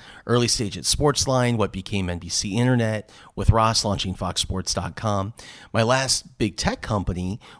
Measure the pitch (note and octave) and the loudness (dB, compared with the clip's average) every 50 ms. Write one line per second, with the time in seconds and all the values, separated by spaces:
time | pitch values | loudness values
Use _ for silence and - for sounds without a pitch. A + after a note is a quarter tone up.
0 | - - - - - - A#2 B2 A#2+ A#2 - - A2+ G2 G2 F2+ C2 - - - | -14 -20 -20 -10 -2 0 2 2 4 2 0 0 -2 -4 -6 -4 -2 -2 0 2
1 | C#3+ D3 C3+ - - C#3 C3 B2+ B2 A#2+ A#2+ G#2+ G2+ F#2 - F#2+ F#2 - A2 G2 | 2 2 2 2 0 2 2 2 2 2 2 2 0 0 -2 -6 -6 -4 -2 -2
2 | F#2 F2+ F2 E2+ F2 F#2 - - - G#2 F#2 A#2 B2 B2+ B2+ A#2+ A2+ A2 A2 G#2+ | -2 -2 -4 -6 -6 -6 -4 -4 -4 -2 0 2 4 4 4 4 2 0 -2 -4
3 | - - - - - - - - G2 - A2 A2+ A2 A2+ A2+ - - G#2+ G2 - | -6 -10 -20 -20 -20 -14 -6 0 2 4 6 6 6 4 4 2 2 0 0 0
4 | - F#2 F2+ - G2+ F2+ F2 - - - F#2+ F#2+ F2+ - - F#2 F2 F2 - - | -2 -4 -4 -4 -4 -4 -2 -4 -4 -4 -4 -6 -4 -4 -4 -4 -4 -6 -8 -4
5 | - A2 G2+ G2 G2 G#2+ - - - - - - - - - A2+ A2 A2+ B2+ C3+ | -2 -2 0 0 -2 -4 -8 -12 -18 -20 -20 -20 -12 -2 0 2 2 4 2 2
6 | C3+ B2 - - - - - - A#2 G#2 - - - G3 B3 - - - A2 G2+ | 2 0 -2 -2 -4 -8 -4 -2 -2 -2 -2 0 -2 -2 -2 -2 -2 -2 0 0
7 | F2 - F2 F2+ F2+ F#2 G2+ - - - - | 0 -2 -2 -2 -2 -4 -4 -6 -10 -18 -20